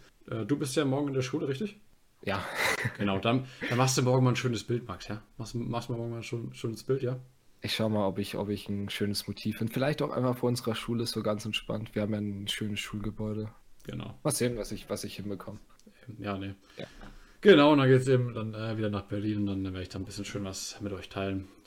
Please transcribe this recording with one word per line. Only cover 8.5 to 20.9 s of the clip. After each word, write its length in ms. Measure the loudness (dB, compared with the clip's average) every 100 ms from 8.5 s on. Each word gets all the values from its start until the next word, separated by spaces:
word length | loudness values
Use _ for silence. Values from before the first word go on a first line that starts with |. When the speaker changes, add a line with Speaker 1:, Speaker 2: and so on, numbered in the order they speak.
| -4 -4
Speaker 2:
ein 220 | -4 -4
schönes 360 | -2 -2 -2 -4
Motiv 300 | -4 -4 -2
finde. 140 | -2
Vielleicht 280 | 0 0 0
auch 80 | -2
einfach 240 | 2 2 2
vor 120 | 2
unserer 260 | 0 0 -2
Schule, 300 | -2 -2 -2
so 180 | -2
ganz 220 | -2 -2 -2
entspannt. 500 | -4 -4 -6 -4 -2
Wir 60 |
haben 100 | 0
ja 60 | 0
ein 280 | -2 -4 -4
schönes 320 | -4 -4 -4
Schulgebäude. 680 | -6 -6 -4 -4 -4 -4 -6 -10 -20 -18 -10
Speaker 1:
Genau. 320 | -8 -8 -4
Speaker 2:
Mal 100 | -2
sehen, 260 | 2 0 0
was 160 | -4
ich, 160 | -8 -6
was 160 | -6 -6
ich 100 | -8
hinbekomme. 440 | -8 -8 -10 -14 -16 -20 -20 -20 -16 -8
Speaker 1:
Ja, 180 | -6 -4
nee. 160 | -6 -10 -16 -14
Speaker 2:
Ja. 80 | -14 -14 -18 -18 -20 6
Speaker 1:
Genau, 320 | 10 12 10
und 60 | 8
dann 100 | 8
geht's 200 | 8 6
eben 260 | 4 2
dann, 200 | -4 -6
äh, 240 | -4 -4 -2
wieder 120 | 0
nach 140 | -2
Berlin 360 | -4 -4 -2 0
und 60 | 0
dann 160 | -2 -2
werde 160 | -4
ich 60 | -6
da 80 | -8
ein 40 | -8
bisschen 200 | -8 -8
schön 180 | -6
was 360 | -6 -6 -10 -8
mit 100 | -8